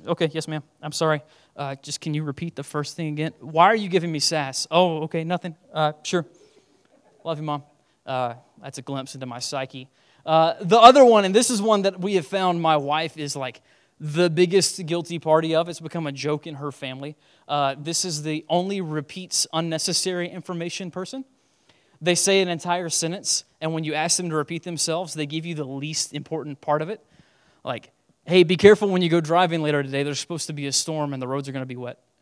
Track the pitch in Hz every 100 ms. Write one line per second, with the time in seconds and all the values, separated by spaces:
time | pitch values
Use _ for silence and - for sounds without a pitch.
0 | 87 165 165 156 156 156 - _ 160 -
1 | 160 151 143 _ _ - 139 135 - -
2 | 160 151 151 139 170 - 143 151 147 -
3 | 160 147 156 - - 156 180 226 202 180
4 | 170 156 - 160 135 131 - 165 180 160
5 | 156 170 160 180 180 156 _ 156 151 151
6 | - 180 156 _ _ _ _ _ _ _
7 | _ _ 165 151 156 147 139 _ _ _
8 | - 131 123 120 _ _ 170 139 131 139
9 | 135 135 127 123 - 143 131 135 127 _
10 | _ _ - 160 160 - 180 226 226 269
11 | 247 220 190 196 240 233 208 208 196 185
12 | 185 196 160 196 185 170 160 151 139 151
13 | 165 156 143 143 127 - _ _ _ _
14 | 151 151 175 160 180 190 - - 165 170
15 | 170 170 160 156 160 160 170 165 160 170
16 | 156 139 139 147 170 147 147 135 135 131
17 | 143 156 _ _ - 147 139 135 151 165
18 | 190 151 151 156 - 170 185 196 165 151
19 | 147 - 185 - - 160 165 160 - 170
20 | 185 180 175 180 - 175 170 - 185 180
21 | 185 262 262 _ _ _ _ _ _ _
22 | 160 175 196 196 185 165 175 175 170 -
23 | 160 185 - - - _ 160 160 156 151
24 | 165 - 175 156 143 170 180 165 - 160
25 | 180 156 147 160 165 156 135 139 147 156
26 | - 143 139 160 139 139 - 151 156 208
27 | _ _ _ _ _ _ - 120 - _
28 | _ _ - 180 170 175 196 208 208 185
29 | 175 170 156 170 180 165 151 147 135 139
30 | 143 139 - 165 - 147 139 139 - 156
31 | 147 135 127 135 139 135 131 123 120 -
32 | _ _